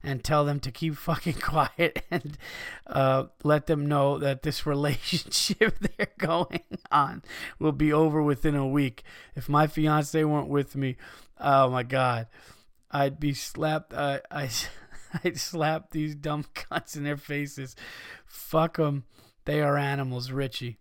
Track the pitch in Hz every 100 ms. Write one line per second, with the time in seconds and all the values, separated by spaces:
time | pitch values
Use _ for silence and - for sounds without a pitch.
0 | 151 135 - 151 147 143 139 - 160 147
1 | - 156 175 - - 151 139 - 165 -
2 | - 170 147 - - - - - - -
3 | 135 131 - _ - 151 - 151 143 147
4 | 139 143 143 131 156 - 156 143 143 127
5 | - 175 - - - 202 220 - 196 -
6 | 202 - 160 165 185 - - - - 147
7 | 139 - - - - - 156 139 151 147
8 | 160 151 147 135 156 143 135 143 135 -
9 | - - - - 123 147 151 - 151 151
10 | 143 156 156 147 143 143 135 139 135 123
11 | - - - - 143 139 131 127 120 135
12 | 127 117 113 - - - - _ _ 147
13 | 139 147 147 135 - - 156 156 - -
14 | 143 139 - 147 135 113 - - - -
15 | - 170 180 165 - 170 156 160 - 156
16 | 151 147 151 147 - - - - - 151
17 | 143 143 - 143 143 139 131 - - -
18 | - - - - - 160 165 - 151 143
19 | - - - _ - 151 143 143 143 139
20 | 131 123 127 131 135 - 120 110